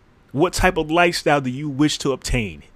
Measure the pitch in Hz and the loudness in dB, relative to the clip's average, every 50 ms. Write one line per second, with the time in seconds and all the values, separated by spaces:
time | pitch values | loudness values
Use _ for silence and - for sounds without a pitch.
0 | _ _ _ _ _ _ - 131 165 185 175 - - 185 180 160 160 151 156 170 | _ _ _ _ _ _ -2 0 0 0 2 2 0 2 2 0 -2 0 2 2
1 | 175 175 170 - - 165 147 147 131 127 123 131 151 151 135 131 151 151 - - | 4 2 2 0 0 2 2 2 0 -2 -6 -6 -6 -6 -2 0 0 0 0 -2
2 | - 143 131 - - - - 127 110 98 80 73 71 _ _ | -4 -4 -4 -4 -4 -2 -2 -2 -2 -4 -8 -14 -18 _ _